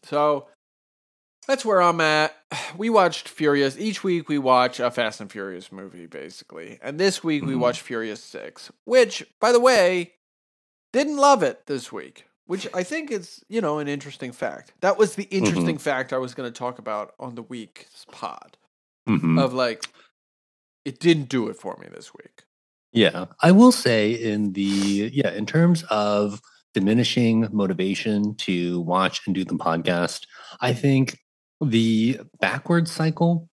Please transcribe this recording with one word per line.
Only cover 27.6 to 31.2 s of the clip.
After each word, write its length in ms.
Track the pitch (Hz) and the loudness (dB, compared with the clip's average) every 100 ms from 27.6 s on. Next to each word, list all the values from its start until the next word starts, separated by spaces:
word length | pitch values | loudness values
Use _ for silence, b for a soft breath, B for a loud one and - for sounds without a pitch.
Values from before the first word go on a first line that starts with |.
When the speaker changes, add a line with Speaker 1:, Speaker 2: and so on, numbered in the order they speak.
| 98 90 95 98 110 104 104 107 | -2 -2 -2 -2 -2 -2 -2 -4
Speaker 2:
to 440 | - 90 87 87 | -4 -2 -2 -2
watch 400 | 82 90 92 - - | -2 0 0 -2 -6
and 80 | 92 | -4
do 80 | |
the 120 | 92 85 | -4 -4
podcast, 720 | 85 82 82 87 87 - - B B B | -2 -2 0 0 -2 -6 -16 B B B
I 120 | 123 | -4
think 460 | 127 143 135 131 - | 0 2 2 0 -4